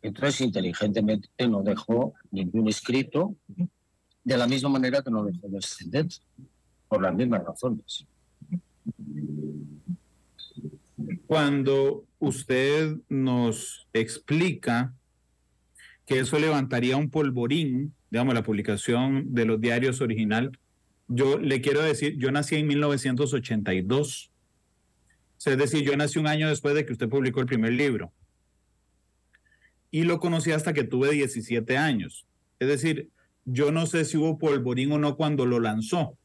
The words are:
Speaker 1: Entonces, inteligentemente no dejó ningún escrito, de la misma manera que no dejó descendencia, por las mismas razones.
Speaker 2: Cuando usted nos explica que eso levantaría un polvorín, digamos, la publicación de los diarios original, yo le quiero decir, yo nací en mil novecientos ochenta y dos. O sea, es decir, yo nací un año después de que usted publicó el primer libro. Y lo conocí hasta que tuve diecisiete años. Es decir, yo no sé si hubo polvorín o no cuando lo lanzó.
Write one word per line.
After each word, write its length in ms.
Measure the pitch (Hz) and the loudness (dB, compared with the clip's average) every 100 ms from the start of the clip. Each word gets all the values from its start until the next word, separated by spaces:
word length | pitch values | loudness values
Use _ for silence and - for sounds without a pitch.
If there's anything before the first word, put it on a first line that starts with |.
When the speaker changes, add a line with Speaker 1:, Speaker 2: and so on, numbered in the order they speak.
Speaker 1:
Entonces, 420 | 110 101 139 139 | -8 -2 -2 0
inteligentemente 840 | 127 98 92 87 107 104 104 107 - - 123 | 0 0 -2 -2 -2 2 2 0 -2 -2 0
no 160 | 101 | 2
dejó 500 | 98 98 - 117 135 - _ | 0 -2 0 0 0 -6 _
ningún 380 | 95 90 110 107 | -4 -2 2 2
escrito, 680 | 104 - 127 131 143 190 202 _ - 175 _ _ _ _ _ | 0 0 0 0 0 -2 -4 _ -6 -6 _ _ _ _ _
de 140 | 123 123 | -2 2
la 100 | 120 | 2
misma 220 | 135 139 | 2 2
manera 340 | 135 127 139 | 2 2 0
que 80 | 131 | 0
no 140 | 110 | -2
dejó 240 | 104 87 98 | -2 -4 -8
descendencia, 720 | 98 - - 85 139 165 - _ - 131 _ _ _ _ | -8 -8 -12 -4 -2 -2 -4 _ -20 -20 _ _ _ _
por 160 | 107 | 0
las 140 | 92 90 | 2 0
mismas 260 | 123 107 | 2 0
razones. 600 | 85 - 127 110 - - - _ _ _ - 175 _ _ - - 147 147 147 147 151 151 147 147 - 175 _ _ _ _ - - 147 - _ - 147 175 - | -2 -6 -4 -4 -8 -14 -14 _ _ _ -8 -8 _ _ -12 -12 -12 -8 -8 -8 -8 -10 -14 -16 -10 -10 _ _ _ _ -20 -14 -14 -16 _ -12 -8 -8 0
Speaker 2:
Cuando 760 | 156 143 143 135 139 135 143 - _ | 2 2 2 2 2 2 -2 -10 _
usted 760 | 151 131 - 127 135 151 156 156 - | -4 -4 -2 0 2 2 0 -4 -4
nos 800 | 139 131 123 120 110 - - _ | -2 2 2 0 -2 -8 -14 _
explica 1000 | 113 113 - - 151 180 135 - 117 127 - _ _ _ _ _ _ _ - - - - | -2 -2 -6 -2 0 0 -2 -2 -2 -2 -6 _ _ _ _ _ _ _ -20 -20 -20 -2
que 140 | 131 | 0
eso 180 | 123 151 | 2 2
levantaría 580 | 156 151 135 127 123 131 | 2 2 0 0 2 2
un 140 | 151 | 0
polvorín, 840 | 156 147 127 120 151 151 127 147 - _ | 0 0 0 0 0 0 -2 -4 -10 _
digamos, 200 | 113 131 | 0 2
la 120 | 117 | 2
publicación 880 | 107 104 101 101 - 120 131 135 135 | 0 -2 0 -2 0 0 2 0 0
de 100 | 123 | 0
los 160 | 113 110 | 2 2
diarios 400 | 117 120 131 127 | 2 2 0 0
original, 560 | 127 107 107 110 135 131 _ _ _ _ - | -2 0 0 0 -2 -6 _ _ _ _ -6
yo 280 | 123 135 143 | 2 2 2
le 240 | 156 135 | 2 0
quiero 220 | 135 143 | 2 2
decir, 340 | 160 143 147 151 | 2 0 -2 -2
yo 140 | 131 | 0
nací 240 | 143 143 | 0 0
en 140 | 156 151 | 0 2
mil 100 | 143 | 2
novecientos 560 | 147 143 131 127 139 | 2 0 0 0 0
ochenta 400 | 131 117 110 101 | -2 -2 -2 0
y 80 | 92 | -2
dos. 480 | 92 131 147 - - _ _ _ _ _ _ _ _ _ _ _ | 0 0 0 -6 -16 _ _ _ _ _ _ _ _ _ _ _
O 40 | |
sea, 140 | - | 0
es 40 | 135 | 2
decir, 240 | 143 156 | 2 2
yo 140 | 139 143 | 2 0
nací 240 | 147 165 | 0 0
un 80 | 151 | 0
año 200 | 151 156 | 2 0
después 280 | 151 147 143 | 0 2 0
de 100 | 143 | 0
que 60 | |
usted 160 | 117 117 | -4 0
publicó 320 | 135 131 131 | 0 0 0
el 60 | 127 | 0
primer 260 | 127 113 | 0 2
libro. 400 | 120 143 113 87 _ _ _ _ _ _ _ _ _ _ _ _ _ _ _ _ _ _ | 2 2 0 -6 _ _ _ _ _ _ _ _ _ _ _ _ _ _ _ _ _ _
Y 140 | 156 | 0
lo 160 | 165 165 | 2 2
conocí 320 | 175 165 165 | 0 0 0
hasta 200 | 151 156 | 0 0
que 120 | 147 | 0
tuve 260 | 123 127 139 | 0 2 2
diecisiete 680 | 147 135 120 110 117 113 131 | 2 0 -2 -2 -2 0 0
años. 480 | 156 120 85 - - _ _ _ | 2 0 -2 -12 -20 _ _ _
Es 80 | 131 | 0
decir, 420 | 143 160 147 - _ _ _ | 2 0 -2 -6 _ _ _
yo 280 | - 123 147 | -6 0 2
no 140 | 160 165 | 2 0
sé 180 | 165 | 0
si 120 | 156 160 | 0 2
hubo 220 | 160 156 | 0 2
polvorín 540 | 160 143 123 123 135 | 2 2 0 0 0
o 60 | 147 | 2
no 180 | 147 143 | 0 0
cuando 280 | 151 143 | 0 2
lo 140 | 123 120 | 2 2
lanzó. 580 | 117 107 110 175 139 - | 0 -2 -2 -2 -2 -6